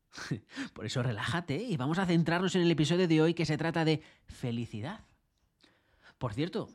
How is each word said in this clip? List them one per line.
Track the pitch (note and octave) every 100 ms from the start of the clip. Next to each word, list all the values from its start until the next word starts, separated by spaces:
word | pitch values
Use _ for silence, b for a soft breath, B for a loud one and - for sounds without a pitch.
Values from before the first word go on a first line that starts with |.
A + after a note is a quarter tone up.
| _
<laughs> | - - A2+ - - B3+
Por | - G#2+
eso | C3
relájate | B2 G#2+ - E3 E3+ C#3+
y | B3+ D3
vamos | B2+ F3
a | F3+
centrarnos | E3+ E3 E3+ F#3 F#3
en |
el | E3+
episodio | D#3 D3 F3 F3+
de | D#3
hoy | D#3+
que | E3+ D#3
se | D3+
trata | E3 E3 D#3+
de | D#3 B B B
felicidad. | - B2+ A#2 A2+ A2 B2+ A3 - _ _ _ _ _ B B B B B B
Por | B2
cierto, | G#2+ E3+ A3 C3+